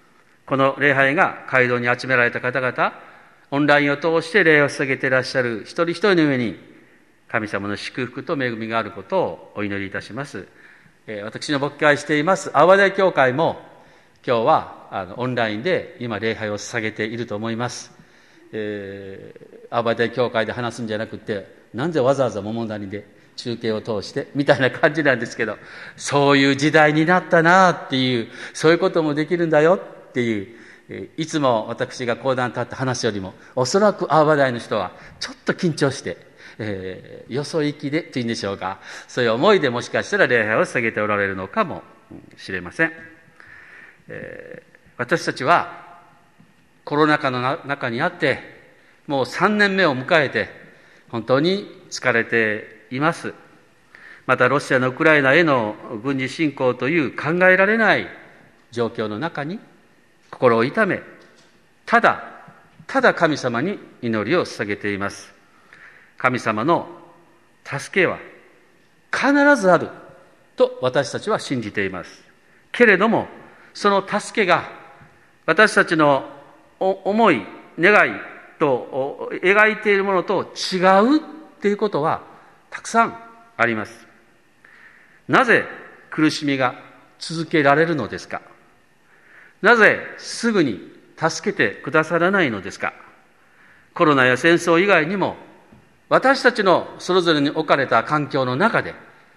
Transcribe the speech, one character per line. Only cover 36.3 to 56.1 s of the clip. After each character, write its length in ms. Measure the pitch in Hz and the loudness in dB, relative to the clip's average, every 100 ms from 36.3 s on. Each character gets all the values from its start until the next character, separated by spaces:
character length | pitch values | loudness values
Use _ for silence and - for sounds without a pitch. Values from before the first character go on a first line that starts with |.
| - - - | -20 -20 -10
え 680 | 107 95 92 92 - - - | -8 -8 -10 -12 -16 -20 -10
ー、 60 | |
よ 100 | 127 | -8
そ 180 | 143 165 | -4 -2
行 160 | 147 147 | -2 -4
き 140 | 143 | -6
で 100 | 156 | -6
っ 20 | |
て 160 | - 131 | -4 -6
い 20 | |
う 40 | 117 | -4
ん 20 | |
で 60 | 110 | -4
し 120 | 98 | -6
ょ 60 | |
う 40 | 98 | -6
か、 220 | 92 95 - - - | -8 -10 -14 -20 -8
そ 140 | - | -2
う 40 | 120 | 0
い 20 | |
う 40 | |
思 220 | 113 185 | 2 4
い 60 | 196 | 4
で 100 | 143 | 2
も 120 | 120 | -4
し 80 | - | -4
か 120 | 117 | -4
し 60 | - | -2
た 80 | 202 | 0
ら 100 | 147 | 2
礼 180 | 120 107 | 2 2
拝 100 | 117 | 0
を 40 | |
捧 200 | 180 131 | 0 -2
げ 100 | 113 | -2
て 80 | 107 | -2
お 60 | 104 | -2
ら 100 | 104 | 0
れ 100 | 98 | -2
る 80 | 98 | -4
の 140 | 95 | -6
か 160 | 220 185 | -4 -4
も 180 | 87 - - _ - - - | -6 -14 -20 _ -20 -20 -20
し 120 | - | -12
れ 80 | 95 | -10
ま 100 | 87 | -8
せ 140 | - 160 | -4 -4
ん。 80 | - - - _ - - - - - - _ - | -4 -20 -20 _ -20 -20 -20 -20 -20 -20 _ -18
え 560 | 104 90 - - - | -16 -14 -16 -18 -20
ー、 100 | - _ _ - | -20 _ _ -10
私 280 | 123 170 - | -4 -2 -2
た 80 | |
ち 100 | - | -4
は 400 | 131 165 92 - - - - _ _ _ _ _ _ _ - | 2 2 0 -10 -20 -20 -20 _ _ _ _ _ _ _ -4
コ 100 | 147 | 2
ロ 120 | 151 | 2
ナ 100 | 147 | 2
禍 140 | 143 | 0
の 100 | 123 | -2
な-、 180 | 127 156 139 | -4 -4 -6
中 240 | 139 127 | -6 -6
に 140 | 117 | -4
あ 60 | 175 | -4
っ 20 | |
て、 280 | 175 147 113 - - - _ _ _ - | -2 -2 -2 -8 -20 -20 _ _ _ -6
も 160 | 139 | -4
う 20 | 123 | -4
三 320 | - 190 214 | 0 0 2
年 180 | 202 190 | 2 2
目 120 | 170 | 0
を 100 | 127 | 0
迎 240 | 123 170 | 0 2
え 80 | 131 | 2
て、 200 | 113 95 - - - _ _ _ | -2 -6 -10 -20 -20 _ _ _
本 140 | 117 | -8
当 160 | 110 131 | 0 2
に 440 | 165 196 208 - - | 2 -2 -6 -18 -16
疲 220 | - 135 | -6 0
れ 120 | 117 | 0
て 600 | 113 117 110 107 - - _ | 0 0 0 -4 -10 -20 _
い 80 | 127 | -4
ま 120 | 156 | -2
す。 220 | 160 110 - - _ _ _ _ - - - - | -2 -8 -14 -20 _ _ _ _ -20 -20 -10 -2
ま 100 | 127 | 2
た、 100 | 123 | 2
ロ 120 | 143 | 2
シ 140 | - 135 | 0 0
ア 20 | |
の 120 | 127 | 0
ウ 40 | |
ク 100 | 127 | 2
ラ 140 | 156 151 | 4 4
イ 60 | |
ナ 100 | 135 | 6
へ 100 | 151 | 4
の 320 | 165 131 107 110 - 113 | 4 2 0 -6 -12 -8
軍 160 | 135 | -4